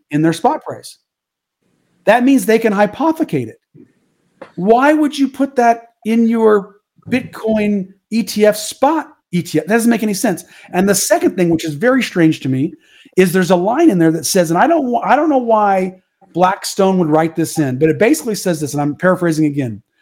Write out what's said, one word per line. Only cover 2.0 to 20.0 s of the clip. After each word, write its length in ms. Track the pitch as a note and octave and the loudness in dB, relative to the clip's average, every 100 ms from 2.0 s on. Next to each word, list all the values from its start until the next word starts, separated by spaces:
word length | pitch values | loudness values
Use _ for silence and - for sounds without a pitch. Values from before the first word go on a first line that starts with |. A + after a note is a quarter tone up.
That 180 | - A#3 | 2 2
means 240 | B3 C4+ F#3+ | 4 2 2
they 140 | A3 | 2
can 120 | A3 | 2
hypothecate 760 | G3+ G#3 - D#4 D#4+ D#4+ D3 A2 | 0 0 0 -2 -2 -2 -4 -6
it. 120 | - _ - - _ _ _ _ - - | -12 _ -20 -20 _ _ _ _ -20 -18
Why 380 | - F#3 A#3 C#4 | -4 2 4 4
would 260 | D4+ D4+ C#4 | 2 0 -2
you 100 | C4+ | -4
put 280 | - C4+ C#4 | -2 -4 0
that 380 | A#3 A#3 - _ | 0 0 -4 _
in 240 | G#3+ A3+ A3+ | -4 0 0
your 480 | A#3 A3 G#3 F#3+ _ _ _ - | 2 2 2 -2 _ _ _ -6
Bitcoin 840 | B3+ E3 - A3 A3 G#3 G3+ F#3 - - | -6 -6 -10 -4 -2 0 -2 -6 -14 -8
E 120 | A3 | -6
T 240 | - G#3+ G#3+ | -4 0 2
F 100 | G#3 | 0
spot 600 | - - C4+ D#4+ - _ _ | -6 -2 0 0 -6 _ _
E 120 | F3 | -6
T 160 | E3+ D3+ | -2 -4
F? 80 | D#3 | 0
That 80 | |
doesn't 160 | A3+ A3+ | 0 2
make 120 | A#3 | 0
any 120 | G#3+ | -2
sense. 300 | G3 A#3 E3 - - - | -2 -2 -4 -8 -20 -8
And 160 | F3+ G3 | -2 0
the 60 | |
second 420 | G3 - E4 F4 - | 0 0 0 0 0
thing, 140 | E3+ | 0
which 140 | E3 | 0
is 100 | E3 | -2
very 280 | D3 A3+ C4 | -2 0 0
strange 380 | - F#3 D#3+ D3+ | 0 0 0 0
to 80 | C3+ | -4
me, 240 | C3 D#3 - _ _ - - | -2 -4 -8 _ _ -6 0
is 160 | F#3 | 2
there's 180 | F#3 E3+ | 2 0
a 60 | F#3 | 0
line 340 | F#3 B3+ E4+ | 0 2 2
in 80 | F#3 | 4
there 140 | D#3+ | 2
that 120 | D#3+ | 0
says, 260 | - F#3+ E3 | -2 0 0
and 80 | E3 | 2
I 80 | B3+ | 2
don't 200 | E4 B3+ | 2 0
wa-, 160 | A#3+ | -2
I 120 | F3+ B3+ | 2 2
don't 120 | D#4 | 2
know 100 | C4+ | 0
why 600 | A#3 A3 G#3 F#3+ F#3+ F#3 _ _ _ | 2 2 2 0 -2 -8 _ _ _
Blackstone 680 | E3 F3+ G3 - - F#3+ F#3+ | 0 0 0 -6 0 0 2
would 100 | E3 | 2
write 280 | D#3 E3 E3 | 2 0 -2
this 220 | D#3 - | -4 -2
in, 200 | C#3+ B2+ | -4 0
but 120 | D#3+ | 0
it 80 | C#3+ | 2
basically 360 | A3+ D#4 A#3+ | 2 0 -2
says 260 | G3 F#3+ E3 | -6 -4 -4
this, 120 | D3 | -4
and 80 | C#3+ | -4
I'm 160 | D3 C#3+ | -4 -2
paraphrasing 480 | F#3 F3+ F3 D#3 | 0 0 0 0
again. 380 | D3+ C#3+ B2+ G2+ _ _ | -2 -2 -6 -8 _ _